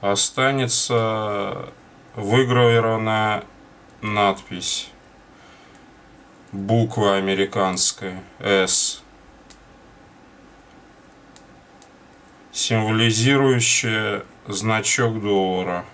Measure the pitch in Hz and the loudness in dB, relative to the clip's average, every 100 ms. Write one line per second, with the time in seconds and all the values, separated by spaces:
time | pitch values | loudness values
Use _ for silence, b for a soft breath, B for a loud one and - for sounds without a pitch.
0 | 101 98 - - 131 139 123 - - 117 | 0 0 0 0 0 0 0 0 2 0
1 | 113 110 107 101 98 - - - - - | 0 -2 -4 -4 -6 -8 -12 -16 -20 -20
2 | - - 101 120 127 123 120 117 113 113 | -18 -10 0 2 4 4 4 4 2 0
3 | 110 110 107 107 - - - - - - | 0 0 0 -2 -6 -20 -20 -20 -20 -12
4 | 107 104 101 95 - 90 - - - - | -6 0 2 0 -6 -10 -6 -6 -8 -18
5 | - - - B B B B B B - | -20 -20 -20 B B B B B B -20
6 | - - - - - 98 98 113 117 - | -20 -20 -20 -20 -16 -10 0 2 2 2
7 | 104 98 98 95 98 107 95 92 - - | 2 2 0 0 0 0 -2 0 -2 -2
8 | 98 92 92 - - 98 92 - - - | -10 -12 -16 -10 0 2 2 0 0 -4
9 | - - - - - - - - - - | -14 -20 -20 -20 -20 -20 -20 -20 -20 -20
10 | - - - - - - - - - - | -20 -20 -20 -20 -20 -20 -20 -20 -20 -20
11 | - - - - - - - - - - | -20 -20 -20 -20 -20 -20 -20 -20 -20 -20
12 | - - - - - - - 113 110 110 | -20 -20 -20 -20 -14 -6 -2 0 0 2
13 | 117 110 120 139 135 123 117 - 117 110 | 2 2 2 4 4 2 2 0 0 -2
14 | 107 101 - - - 101 110 110 104 - | -2 -6 -8 -20 -8 -4 -2 -2 0 0
15 | 120 110 104 101 95 92 90 87 90 | 0 -2 0 0 2 -2 -2 -6 -8